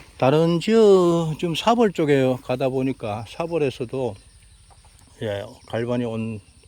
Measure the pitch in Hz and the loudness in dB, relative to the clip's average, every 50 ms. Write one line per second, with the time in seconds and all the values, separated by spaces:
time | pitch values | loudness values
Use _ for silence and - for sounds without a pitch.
0 | - - - - 127 131 143 156 165 165 170 165 - - 220 226 220 208 196 185 | -20 -16 -6 0 2 2 4 4 4 2 2 0 0 2 4 6 6 8 6 6
1 | 175 175 170 170 165 160 151 - 180 175 160 - - 214 233 233 233 202 165 - | 6 4 2 0 0 -2 -4 -6 -4 -6 -4 -2 0 0 2 2 2 0 0 -2
2 | 160 143 143 135 131 127 127 123 - - 127 127 139 131 131 131 131 135 127 - | 0 2 2 2 2 2 0 -2 -4 -6 -4 -2 -2 -2 -2 -2 -4 -4 -4 -6
3 | - 107 104 110 113 - - - 170 165 170 160 147 131 - - 131 113 - 135 | -6 -8 -8 -8 -8 -12 -10 -10 -8 -4 -2 -2 -2 -2 -4 -6 -10 -8 -6 -6
4 | 131 113 98 - - - - - - - - _ - _ - - _ - _ _ | -6 -6 -8 -10 -18 -20 -20 -20 -20 -20 -20 _ -20 _ -20 -20 _ -20 _ _
5 | - _ - - 123 107 101 98 104 - - - - - - 110 117 120 123 123 | -20 _ -16 -10 -8 -6 -6 -6 -8 -12 -16 -20 -18 -8 -6 -6 -4 -2 -4 -4
6 | 123 117 113 113 110 113 110 104 - _ _ _ _ | -4 -4 -6 -6 -8 -8 -10 -12 -16 _ _ _ _